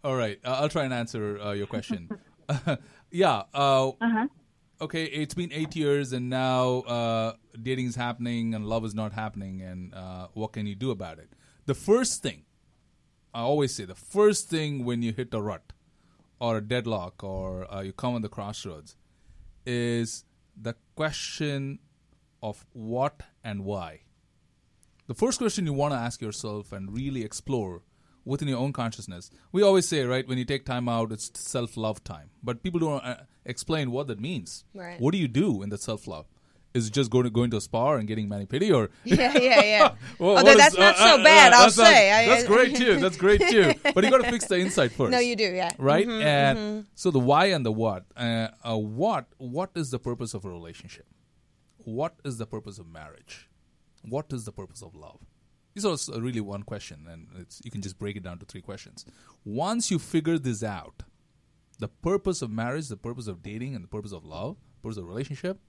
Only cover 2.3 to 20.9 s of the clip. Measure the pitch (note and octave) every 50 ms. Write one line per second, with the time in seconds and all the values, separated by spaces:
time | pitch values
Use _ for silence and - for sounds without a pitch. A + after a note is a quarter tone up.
2.3 | _ _ _ - D3 C3+ - E3 D#3 - - - _ _ _ _ - E3+ F#3+ E3+
3.3 | C3 G#2 G2 _ _ C#3 C#3+ C#3 C3+ C3+ C3 C3+ C3 _ A3+ A#3 A3+ A3 A3+ D4
4.3 | _ _ _ _ _ _ _ _ _ _ D#3+ D#3 - E3 D#3+ D3+ C3+ D3+ D3+ C#3+
5.3 | - F3 F3 E3 C#3+ D3+ D#3+ D3+ D#3 E3+ D3+ C#3+ C#3+ C#3+ C#3+ B2+ B2+ B2 B2 B2
6.3 | C3 B2+ B2+ C3 B2+ B2+ B2+ B2+ B2+ B2+ - A#2+ A#2+ A#2+ A#2 A#2 A2+ A2+ A2+ A2+
7.3 | A2 _ _ _ _ A2+ A2+ B2 C3 B2+ B2+ B2 A#2 B2 A#2+ A#2+ A#2+ A#2 A#2+ A#2+
8.3 | A#2+ A#2 A#2 A2+ A2+ A2 G#2+ G#2 A2+ A2+ A2 A2 G2+ G#2+ A2 G#2+ G2+ A2+ A2 G#2+
9.3 | - G2+ G2 F#2+ F#2+ F#2+ F#2 F#2 F2+ F#2 F#2 F2+ - F#2+ F#2 F#2 F#2 F2+ F2+ F2+
10.3 | _ A2 A2 G#2+ - A2+ G#2 G#2 G2+ G2 A#2+ C3 A#2 F#2+ F#2+ E2+ D#2+ D#2 - _
11.3 | _ _ _ _ _ _ _ - C3+ - - - G#3 B3 C4 A3 - - - B2+
12.3 | F2+ C#2+ _ _ _ _ _ _ _ _ _ _ _ _ _ _ _ _ _ _
13.3 | _ A#2 A#2 B2+ C#3+ D3+ C#3+ B2+ - - G#2 F2+ F#2 - - - - F#3+ G#3+ G#3
14.3 | G#3 - - - E3+ D#3+ D3+ D3+ C#3+ C3+ A#2+ A#2+ A#2+ A#2 A#2+ A2+ G#2+ G2 B2+ A#2
15.3 | - A2 G2+ G#2+ F#2+ E2 _ _ - _ _ _ _ _ _ _ _ _ _ _
16.3 | _ _ B2 A#2 A2+ A2 G#2+ G#2+ B2 B2 A2 A#2+ A2+ G2+ F2 F2+ - _ - G2
17.3 | F#2+ F#2+ F#2+ F#2 F#2 F#2 F#2 - G2+ G2 G2 G2 F#2+ - - B2 B2 A#2+ A2 G2+
18.3 | - - G2+ G2+ A2 - - G2 E2 D2+ D2+ - - _ _ _ _ _ _ _
19.3 | - - - - - _ _ B2+ B2 A#2+ A#2+ A#2+ A#2 A#2 A#2 A2+ - - - _
20.3 | _ _ _ _ _ - A2 A#2 A#2 _ _ _